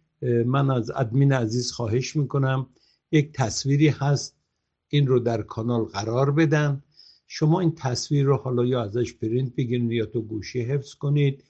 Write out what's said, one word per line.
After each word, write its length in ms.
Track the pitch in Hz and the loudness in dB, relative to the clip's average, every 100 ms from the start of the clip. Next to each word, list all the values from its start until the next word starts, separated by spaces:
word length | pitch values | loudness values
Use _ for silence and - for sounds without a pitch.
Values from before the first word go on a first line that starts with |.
| _ _ | _ _
اه، 80 | 123 | 0
من 400 | 120 117 139 139 | 0 2 2 2
از 200 | 131 110 | 0 -2
ادمین 420 | - 123 123 139 | -4 0 4 4
عزیز 400 | 135 110 120 120 | 4 0 -2 -4
خواهش 440 | - 117 117 135 156 | -6 -2 -2 -2 -4
می‌کنم، 500 | 139 143 135 131 131 _ _ _ _ | -2 0 0 -2 -4 _ _ _ _
یک 200 | 156 147 | 0 0
تصویری 560 | - 117 - 135 143 151 | -2 -2 -2 0 4 2
هست، 460 | - 139 143 - _ _ _ _ _ _ | 2 0 0 -2 _ _ _ _ _ _
این 180 | 147 135 | 0 4
رو 120 | 127 | 2
در 240 | 113 113 | 2 -2
کانال 420 | 101 - 113 120 | -4 -6 -2 -2
قرار 460 | 107 98 107 120 139 | -2 -4 -4 0 0
بدن. 520 | 143 160 151 147 139 - _ - _ _ | 2 2 2 0 -2 -8 _ -20 _ _
شما 340 | - 151 175 | -2 2 2
این 140 | 170 | 2
تصویر 500 | 165 131 123 - 147 | -2 -4 -4 -2 0
رو 120 | 139 139 | 2 2
حالا 280 | 135 123 | 0 0
یا 180 | 123 127 | 0 0
ازش 320 | 107 113 117 | -2 -2 -4
پرینت 400 | - 110 120 131 | -4 -4 -2 -2
بگیرید 380 | 120 120 123 117 | -4 -2 0 0
یا 140 | 117 107 | -2 -2
تو 160 | 120 | -4
گوشی 380 | 104 107 98 127 | -6 -8 -8 -6
حفظ 340 | 117 143 - | -4 -4 -6
کنید. 500 | - 143 147 143 135 _ | -8 -2 2 2 0 _